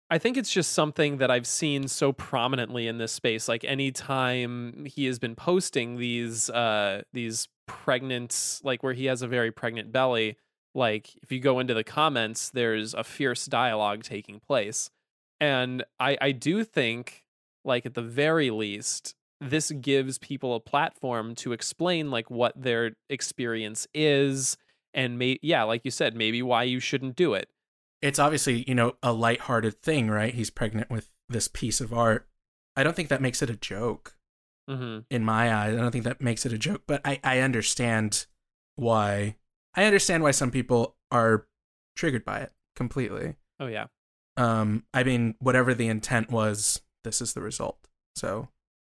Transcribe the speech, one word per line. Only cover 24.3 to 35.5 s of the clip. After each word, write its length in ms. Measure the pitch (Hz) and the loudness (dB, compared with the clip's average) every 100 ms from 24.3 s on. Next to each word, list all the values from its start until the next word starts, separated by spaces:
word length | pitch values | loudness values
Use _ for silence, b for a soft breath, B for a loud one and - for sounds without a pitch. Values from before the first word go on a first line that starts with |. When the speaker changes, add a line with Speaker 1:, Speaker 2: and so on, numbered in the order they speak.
| 135 131 - _ _ _ | 2 -2 -4 _ _ _
Speaker 1:
and 260 | - 127 120 | -2 -2 0
may-, 200 | 127 131 | 0 0
yeah, 200 | 147 156 | 2 2
like 200 | 110 120 | 2 0
you 60 | 131 | -4
said, 240 | - 143 113 | -2 -2 0
maybe 260 | 110 117 | 0 0
why 220 | 123 117 | 2 2
you 160 | 123 127 | 2 -2
shouldn't 360 | - 135 131 123 | -2 -4 -4 0
do 160 | 170 | 2
it. 140 | 95 - _ _ _ _ - | 0 -4 _ _ _ _ -4
Speaker 2:
It's 160 | 143 139 | -2 4
obviously, 460 | 147 151 139 117 131 | 4 4 2 0 0
you 60 | |
know, 220 | 123 120 - | 2 2 2
a 100 | 123 | 0
lighthearted 680 | 113 113 120 - 117 110 - | 2 2 0 0 0 0 -2
thing, 260 | - 156 110 | 0 2 2
right? 240 | 107 110 | 0 0
He's 160 | 120 107 | -2 -6
pregnant 400 | - 110 110 117 | -4 -4 -4 -4
with 200 | 113 - _ - | -6 -8 _ -6
this 200 | 117 - | -4 -4
piece 320 | - 113 - | -4 -2 -2
of 120 | 110 | -2
art. 340 | 117 117 110 - _ _ _ _ - | 2 4 2 -2 _ _ _ _ 0
I 60 | |
don't 140 | 143 170 | 0 0
think 120 | 156 | 0
that 120 | 135 | 0
makes 200 | 127 120 | 0 0
it 80 | 131 | -2
a 60 | 110 | -4
joke 600 | - 98 120 - - _ _ _ _ _ - | -6 -4 -4 -4 -12 _ _ _ _ _ -10
Speaker 1:
Mm-hmm. 320 | 131 123 110 113 | -8 -8 -10 -4
Speaker 2:
in 140 | 123 | 0
my 280 | 110 110 117 | 2 4 4